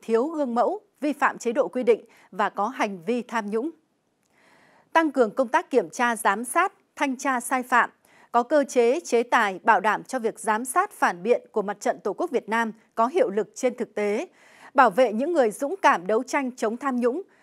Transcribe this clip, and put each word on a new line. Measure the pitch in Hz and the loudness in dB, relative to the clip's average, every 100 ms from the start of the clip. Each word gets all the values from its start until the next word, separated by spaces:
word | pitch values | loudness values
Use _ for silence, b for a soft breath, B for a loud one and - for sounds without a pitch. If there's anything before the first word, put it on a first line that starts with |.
thiếu | - 226 277 | -2 0 0
gương | 330 277 | -2 -2
mẫu, | 233 240 392 _ - | 0 0 -2 _ -8
vi | 294 | -4
phạm | 277 240 180 | 0 0 0
chế | 233 | -4
độ | 240 180 | -2 -2
quy | 247 | -2
định | 240 208 - b b | 2 2 0 b b
và | 185 202 | -4 -4
có | - 202 | -2 -6
hành | 262 247 196 165 | -2 -4 -4 -4
vi | 247 | -4
tham | - 233 208 | -4 -6 -4
nhũng. | 220 285 - _ _ _ _ _ b b b b b b | -4 -6 -10 _ _ _ _ _ b b b b b b
Tăng | 320 330 | 0 2
cường | 269 226 | 2 0
công | - 254 | 0 0
tác | 311 349 | 0 0
kiểm | 254 175 | 0 0
tra, | - 240 226 | -2 -2 0
giám | 220 202 | 0 0
sát, | 247 339 381 _ _ - | -2 0 0 _ _ -6
thanh | 294 262 | -4 -4
tra | 285 254 | -4 -4
sai | - 262 | -2 -4
phạm, | 254 247 196 _ b b b | 2 2 2 _ b b b
có | 240 | -2
cơ | 240 311 | 2 2
chế, | 285 254 233 294 | 2 2 2 2
chế | - 233 | 0 -2
tài | 240 269 214 190 | 2 2 2 0
bảo | - 208 | 2 4
đảm | 202 196 | 4 -2
cho | 170 262 | -4 -6
việc | 220 180 | -4 -6
giám | - 214 | -2 -2
sát, | 254 359 415 | -2 -2 -2
phản | - 247 175 | 0 -2 0
biện | 185 262 - | 0 0 0
của | - | -4
Mặt | 196 202 | -4 -4
trận | 254 262 | -4 -4
Tổ | 233 | -4
quốc | 190 330 | -4 -2
Việt | 240 - | -4 -2
Nam | 226 226 - b | -2 -2 -6 b
có | - 233 | -2 0
hiệu | 330 262 | 2 0
lực | 202 208 | 0 -4
trên | - 254 247 | -2 -4 -4
thực | 226 | -8
tế, | - 208 208 370 B B B B | -4 -2 -2 -6 B B B B
bảo | - 254 | 4 4
vệ | 190 254 | 6 2
những | 214 285 | 2 -2
người | 339 240 | 2 2
dũng | 202 277 381 | 0 -6 0
cảm | 302 220 175 | 2 2 0
đấu | 220 | -2
tranh | 254 302 262 240 | 0 -4 -4 -4
chống | 220 240 | -4 -4
tham | 285 247 | -4 0
nhũng, | 240 277 392 b | 0 -2 -8 b